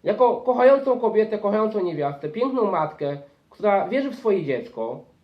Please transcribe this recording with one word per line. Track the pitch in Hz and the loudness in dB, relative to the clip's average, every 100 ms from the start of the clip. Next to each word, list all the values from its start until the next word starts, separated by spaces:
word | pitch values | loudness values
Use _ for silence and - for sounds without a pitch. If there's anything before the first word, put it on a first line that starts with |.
Jako | 156 208 247 190 | -2 4 4 2
kochającą | - 247 254 277 269 240 | 0 4 6 6 2 0
kobietę, | 220 214 214 208 | 2 2 0 -2
kochającą | 202 208 214 214 | 0 0 0 -2
niewiastę, | 180 151 143 139 151 | -4 -2 -4 -4 -8
piękną | 214 262 262 208 | -4 -2 0 0
matkę, | 175 151 - 143 143 143 _ _ | 0 -4 -4 -6 -6 -12 _ _
która | _ 208 196 185 | _ 0 2 0
wierzy | 254 277 | -2 -4
w | 214 | -4
swoje | 226 208 147 | -2 0 0
dziecko. | 123 113 - 113 139 - _ | -4 -6 -8 -8 -8 -16 _